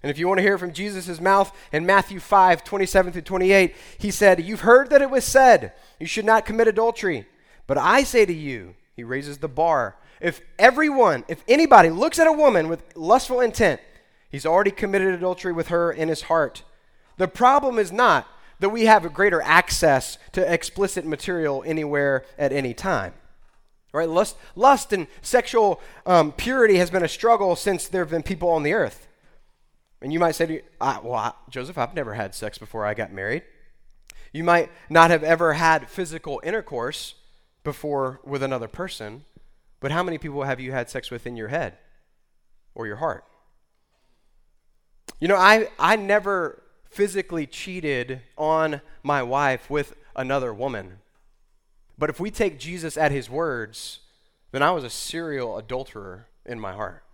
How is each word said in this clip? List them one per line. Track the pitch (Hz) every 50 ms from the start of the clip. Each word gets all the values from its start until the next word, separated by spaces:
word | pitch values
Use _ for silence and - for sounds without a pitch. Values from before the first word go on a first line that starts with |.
And | - 143
if | 143 147
you | 170 180
wanna | 196 190
hear | 190 202 202 180
from | 180 175 156
Jesus' | 156 196 208 202 190 170 185 175 156
mouth, | 170 190 196 196 196 - - - - -
in | - 156 170
Matthew | 175 196 196 185 - 196 185
five | - - 208 196 185 185 175 165
twenty-seven | - - 208 196 190 180 - 196 185 -
through | - 180
twenty-eight, | 156 - 190 185 185 185 196 196 185 170 - - - - - -
he | - 208
said, | - - 208 196 185 175 165
"You've | 180 220 -
heard | - 208 240 254 277 247
that | 294 277
it | 277 269
was | 269 262 -
said, | - - 269 262 254 226 160 113 95 - - - - _ _
'You | 156
should | 165 - 220 208
not | 214 226 220 208
commit | - 214 226 226 220
adultery.' | 208 208 220 233 226 - - 190 160 117 95 _ _ _ _ _ _ - -
But | - 139 151
I | 127 170 214 277 285
say | - - 240 214
to | 175
you," | 175 156 151 143 131 113 92 90 - _ _ _ _
he | -
raises | 120 117 127 135 143 147 143 139
the | 147 151
bar, | 127 143 160 170 160 139 117 101 - _ - _ _ _
"if | - 175 165 - - - - -
everyone, | 202 254 254 277 311 302 277 262 233 190 151 120 - -
if | 170 - - -
anybody | 240 294 330 302 247 208 170 165
looks | 160 180 254 320 - 339
at | 320 320
a |
woman | 311 294 302 277 220 175 156 160
with | 170 - - - -
lustful | - 156 170 220 262 - - 254 247
intent, | 254 226 226 - 226 180 135 - - - _ - _ _ _ _ _ _
he's | - 139 -
already | 160 165 185 208 196
committed | 196 - 220 196 196 196 190 190 185
adultery | 175 180 185 180 180 - 185
with | 170 165 165 -
her | 175 170 170 170
in | - - 160 160
his | 156 -
heart." | - - 165 165 147 127 - - - - _ _ _ _ _ _ _ _ _
The | - 185
problem | 180 - - 247 247 269 285 277 269 240 226
is | 208 170
not | 180 220 254 226 165 135 - - - - - - - -
that | 185 196
we | 214 233 220
have | 226 220 202 165
a | 170
greater | 147 - 196 208 175 160
access | - - 156 175 185 - - - 175 156 139 131 - - - - - -
to | - 190 185 -
explicit | 170 165 - - - 185 196 185 - 185 160
material | 160 156 - - - 185 170 160 147 139 135 -
anywhere | 156 160 160 151 147 147 143 143 139 135 131 131 - -
at | - 147 135
any | 135 143 135 123 117
time. | - - 190 175 120 92 87 - - _ - - _ - - _ _ _ _ _ _ _ _
Right? | - 147 165 165
Lust, | 160 175 214 208 - - - - -
lust | 175 226 277 269 - - -
and | 214 190 160 - - -
sexual, | - - - 247 233 - - 233 214 202 170 - - - - - _
um, | - 185 170 156 151
purity | 147 - - 233 262 269 233 220 196 175
has | 180 165
been | 175 190 175
a | 156
struggle | - - - 233 233 214 202 185 175
since | - - 208 190 170 -
there | - - 185
have | 175 151
been | 160 165 -
people | - 196 160 175 175
on | 165 160 147
the | 147
earth. | 180 220 160 107 - - - _ _ _ _ _ _ - _ _ _ _ _ _ _ _ _ _ _ _
And | - 135
you | 156 165
might | 175 165
say | 151 - 165
to | 165 160
you, | 151 - _ _ -
"I, | 117 135 139 -
well, | - 117 123
I, | 113 104 117 - - - -
Joseph, | - 135 127 147 185 -
I've | 120 - -
never | 170 139 113 104
had | 113 104 95 -
sex | - 113 107 - -
before | 113 - - 113 107
I | 104 104
got | 113 110 85
married." | 92 95 95 104 123 170 - _ _ _ - - - _ _ - - _ _ _ - - - -
You | - 151
might | 165 175 175 170 160 - - - - -
not | 151 165 165 165
have | 170 160
ever | 156 160 165 165 170 160
had | 147 156 165 160 160 151 127 -
physical | - - 185 156 160 160 - 156 139 113
intercourse | - 165 202 220 - - 147 123 117 131 151 - - - - _ _ - _ _ _ _ _ _
before | _ 151 139 - - 151 143 139 135 131 131 127 -
with | 135 139 135
another | 135 135 131 123 113 110
person, | - - 180 190 - - 110 104 107 139 147 _ _ - - - _ _ _ _ _ _
but | - 139
how | 151 170
many | 180 180 165 147
people | - 156 139 143
have | 135 139 131 123
you | 131 127
had | 131 127 120 -
sex | - 131 - -
with | 123 117 - 123
in | 123
your | 117 110 107
head | 131 165 151 98 85 _ _ _ _ _ _ _ _ _ _ _ _ _ _ _ _ _ _ _ _
or | - 113 107
your | 104
heart? | 117 156 160 107 - _ _ _ _ _ _ _ _ _ _ _ _ _ _ _ _ _ _ _ _ _ _ _ _ _ _ _ _ _ _ _ _ _ _ _ _ _ - - -
You | 156 170
know, | 202
I, | 185 185 202 214 220 220 - - -
I | 139 170 214
never | 220 196 196 202 208 185 196 196 185 170 147 - - _ _ _ _ _ -
physically | _ - 202 202 180 196 185 - 175 165 147
cheated | 131 - - - 190 180 185 160 151 139 123 123 127 131 127 - _ _ -
on | 156 156 160 160 160 156 151 143 _ - - -
my | - - 147 139
wife | 127 120 131 139 143 135 131 120 - -
with | 143 147 143 - - - - - -
another | - 131 127 139 139 131 120 107
woman. | 101 123 139 120 104 95 92 92 101 _ _ _ _ _ _ _ _ _ _ _ _ _ _ _ _ _ _ _ -
But | 151 151
if | 151 -
we | 180 214
take | 214 - 226 190 156 135
Jesus | 120 160 175 180 160 160 -
at | 151 156 143
his | 139 139 120 110
words, | 123 151 165 160 131 117 110 107 110 - - - - - _ _ _ _ _ _ _ _ _ _
then | - 135
I | 143 156
was | 185 165 127
a | 117
serial | - - - - - 165 170 160 147 135 123 117 98 101
adulterer | 110 110 127 127 135 - - 107 98 95 92 98 113 _ _ _ _
in | - 120 113
my | 107 98
heart. | 92 101 107 92 85 - _ _